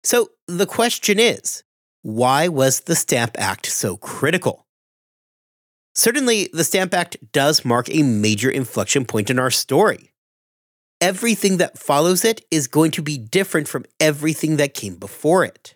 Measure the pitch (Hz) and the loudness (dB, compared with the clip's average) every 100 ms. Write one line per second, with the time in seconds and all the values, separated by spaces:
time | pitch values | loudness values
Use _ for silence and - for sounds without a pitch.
0 | - 240 220 _ - 175 190 - 233 - | 0 0 0 _ -10 -4 -2 0 0 0
1 | - 202 233 98 - - _ _ _ _ | 0 2 2 0 -8 -12 _ _ _ _
2 | - 110 123 139 175 143 131 - - 160 | -8 0 2 4 2 2 2 0 -2 -2
3 | - 127 117 - 98 92 - - 107 90 | 0 -2 -2 -4 -4 -4 -6 -4 -4 -6
4 | - - 143 180 123 - _ _ _ _ | -12 -4 -2 0 -2 -6 _ _ _ _
5 | _ _ _ _ _ _ _ _ _ - | _ _ _ _ _ _ _ _ _ 0
6 | 220 262 254 220 185 160 165 190 185 180 | 0 2 2 0 0 -2 0 0 0 -2
7 | 170 - - 143 143 156 127 120 123 160 | -4 -10 -4 2 2 2 2 0 0 0
8 | 143 107 107 104 131 135 120 117 - 147 | 2 2 2 2 0 -2 -4 -4 -2 -2
9 | 120 110 104 127 127 - - 139 208 - | 0 -2 0 0 0 -2 0 2 2 0
10 | _ _ _ _ _ _ _ _ _ _ | _ _ _ _ _ _ _ _ _ _
11 | 180 185 233 214 202 180 208 - - 143 | -2 0 -2 0 2 2 0 -2 0 2
12 | 165 180 220 220 _ 160 135 151 160 156 | 2 2 0 -2 _ -2 0 2 2 0
13 | 151 147 110 190 190 165 143 131 - _ | -8 -10 -2 -2 0 -4 -4 -10 -10 _
14 | 156 147 151 151 156 151 143 - 104 87 | 0 2 -2 -2 0 0 0 -2 -12 -12
15 | - - 151 180 123 _ - | -16 -4 2 2 2 _ -20